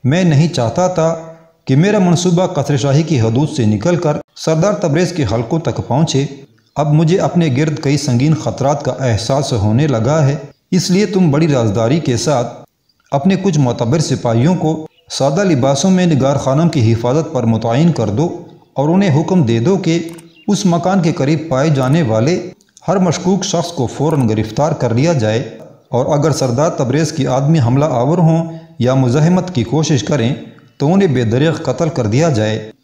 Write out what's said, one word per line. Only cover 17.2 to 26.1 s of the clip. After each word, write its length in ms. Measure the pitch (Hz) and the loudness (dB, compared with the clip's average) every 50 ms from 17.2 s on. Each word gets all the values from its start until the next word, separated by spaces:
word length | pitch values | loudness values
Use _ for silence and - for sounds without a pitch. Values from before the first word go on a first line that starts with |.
| 156 156 - | -2 -2 -4
पर 120 | 127 117 | -2 0
मुतयन 460 | 113 113 110 113 117 117 131 165 175 | 0 0 0 0 0 0 2 2 2
कर 180 | 143 - 113 104 | 2 0 -2 -2
दो 360 | 101 117 156 175 - - - - - - _ _ _ | -2 -2 -2 -2 -4 -8 -16 -18 -20 -20 _ _ _
और 120 | - 139 151 | -2 0 2
उन्हें 220 | 170 190 202 196 | 2 2 2 2
हुक्म 320 | 131 147 165 - 190 185 147 | 2 0 0 2 2 2 2
दे 160 | 110 113 113 | 2 0 0
दो 180 | 117 160 196 | 2 0 0
कि 380 | 180 185 170 160 170 - - - - - - _ _ _ - | 0 0 -2 -2 -2 -4 -8 -14 -18 -20 -20 _ _ _ -2
उस 140 | 208 - - | -2 0 0
मकान 340 | 185 180 170 - 185 190 196 | 0 0 0 0 0 0 2
के 100 | 156 165 | 2 0
करीब 360 | 147 - 139 135 160 156 - - | 0 0 0 0 0 -2 -2 -4
पाए 180 | 127 131 143 165 | -2 0 0 2
जाने 320 | 147 135 131 127 143 170 | 2 0 2 2 2 2
वाले 640 | 165 110 110 110 117 147 175 208 - - - _ _ _ _ - _ | 2 2 2 2 2 0 0 -2 -4 -10 -16 _ _ _ _ -12 _
हर 120 | - 175 196 | -2 0 0
मशकूक 440 | 185 180 - - - 180 196 185 190 | 2 0 0 -2 0 0 0 0 -2
शख्स 280 | - - 170 170 - | -2 -4 -4 -4 -4
को 160 | - - 127 | -4 -4 -4
फ़ौरन 400 | 107 - - 143 156 160 143 127 | -4 -4 -2 -2 0 0 0 0
गिरफ्तार 460 | 107 110 107 107 107 - - 143 160 156 | 0 0 0 -2 -4 -2 -2 -2 -2 0
कर 220 | - 139 120 117 | -2 -2 0 0
लिया 180 | 117 139 170 170 | 2 2 2 2
जाए 440 | 139 107 107 110 117 - - - - - - - - _ _ | 2 0 0 0 -2 -4 -6 -12 -18 -20 -20 -20 -20 _ _
और 160 | - 117 131 | -2 -2 0
अगर 240 | - | 0